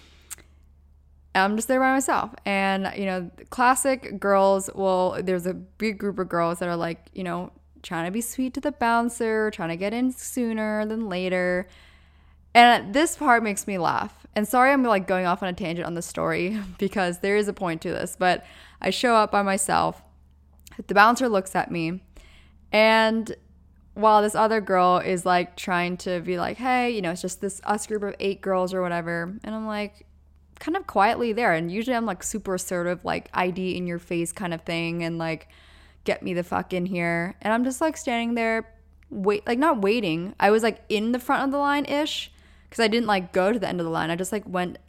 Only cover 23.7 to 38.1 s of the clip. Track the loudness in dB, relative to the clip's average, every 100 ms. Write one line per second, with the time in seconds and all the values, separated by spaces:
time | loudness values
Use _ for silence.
23.7 | _ -16 0 6 6 4 2 2 2 2
24.7 | 4 4 4 2 -2 2 2 0 -6 -4
25.7 | -2 -2 -4 -6 -6 -4 -4 -4 -4 -2
26.7 | 0 0 -2 -4 -4 -6 -6 -8 -6 -4
27.7 | -4 -4 -6 -6 -4 -4 -4 -2 0 0
28.7 | -2 -2 -2 -4 -4 -6 -8 -10 -8 -6
29.7 | -6 -8 -12 -20 _ _ _ _ -12 -6
30.7 | -4 -2 2 4 2 0 0 2 2 0
31.7 | -4 -2 -2 -2 -6 -6 -8 -4 -4 -2
32.7 | -2 -2 -2 -2 -4 -4 -2 -2 -2 -4
33.7 | -4 -6 -8 -4 -4 -4 -6 -6 -6 -4
34.7 | -4 -2 -4 -4 -4 -4 -6 -10 -20 -20
35.7 | -20 -20 -8 -4 -4 -2 -4 -2 -4 -2
36.7 | -4 -4 -2 -2 -2 -4 -6 -2 0 0
37.7 | 0 -2 -2 -4